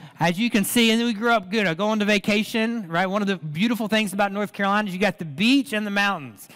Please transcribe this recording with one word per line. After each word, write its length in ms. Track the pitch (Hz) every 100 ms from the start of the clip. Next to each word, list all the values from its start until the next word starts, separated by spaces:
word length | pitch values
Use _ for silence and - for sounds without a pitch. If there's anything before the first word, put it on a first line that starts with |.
| - -
as 180 | 165 175
you 120 | 233
can 140 | 208
see, 280 | 196 240 226
and 100 | 226
we 100 | 240
grew 200 | 202 233
up 180 | 233 185
good, 160 | 220 190
uh, 80 |
going 240 | 160 214 220
to 60 |
vacation, 840 | 208 208 - 214 208 226 226 233 170
right? 200 | 165 185
One 160 | 202
of 60 | 196
the 100 | 190
beautiful 500 | 156 151 233 226 214
things 240 | 214 208
about 180 | 196 202
North 220 | 202 202
Carolina 340 | - 196 208 214
is 80 |
you 60 | 185
got 180 | 202 -
the 60 |
beach 480 | 165 139 220 277 240
and 120 | 214
the 60 | 208
mountains. 580 | 202 202 180 127 98 -